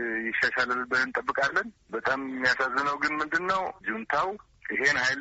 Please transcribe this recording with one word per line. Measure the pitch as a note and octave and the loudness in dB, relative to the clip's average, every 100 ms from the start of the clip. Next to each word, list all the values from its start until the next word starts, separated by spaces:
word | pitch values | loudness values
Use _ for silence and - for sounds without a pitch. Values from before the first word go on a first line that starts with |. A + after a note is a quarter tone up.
| A#2 A2+ | -2 -2
ይሻሻላል | A2+ - B2 B2+ B2 B2 | -2 0 0 2 0 -2
ብለን | B2 B2+ | 0 0
እንጠብቃለን። | C3 - - C#3 C#3 E3+ A3+ - - | 0 -2 -2 0 2 0 -4 -8 -8
በጣም | A2+ B2 C3+ | -4 0 0
የሚያሳዝነው | C3+ C3 B2+ B2+ C3 B2+ C#3+ D3 | -2 0 2 2 2 0 0 0
ግን | D3 D3+ | 0 0
ምንድን | D3+ E3 F3+ | -2 -2 0
ነው | F#3+ F#3 - | 0 -2 -6
ጁንታው | - A3 A3 D3 F#3 G#3+ - _ - | -6 -6 -2 0 0 -4 -12 _ -6
ይሄን | B2 C#3 C3+ | 2 4 4
ኃይል | C3 C3 | 2 0